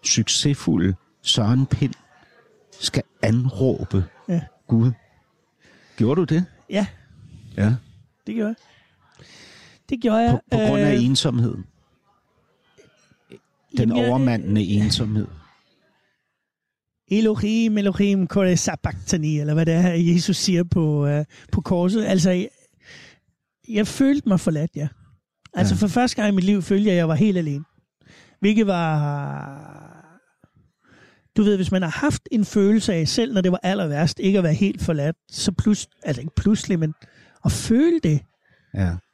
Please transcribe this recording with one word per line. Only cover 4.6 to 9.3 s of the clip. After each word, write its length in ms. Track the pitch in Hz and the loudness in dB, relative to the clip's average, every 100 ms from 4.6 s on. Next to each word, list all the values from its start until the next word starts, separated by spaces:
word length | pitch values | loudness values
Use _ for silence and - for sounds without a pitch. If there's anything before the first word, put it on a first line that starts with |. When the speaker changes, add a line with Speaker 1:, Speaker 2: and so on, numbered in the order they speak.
| _ | _
Speaker 1:
Gud. 240 | 117 117 117 _ _ _ _ _ _ _ _ _ - | 2 2 -2 _ _ _ _ _ _ _ _ _ -2
Gjorde 220 | 113 151 | 0 0
du 140 | 170 156 | 0 0
det? 100 | 180 _ _ | -2 _ _
Speaker 2:
Ja. 160 | 196 196 - _ - - - - - | -4 -4 -8 _ -20 -20 -20 -16 -2
Speaker 1:
Ja. 180 | 101 123 - - _ _ - | 0 0 -6 -20 _ _ -10
Speaker 2:
Det 80 | 220 | -6
gjorde 120 | 214 | -4
jeg. 80 | 226 _ _ _ _ _ _ - | -6 _ _ _ _ _ _ -20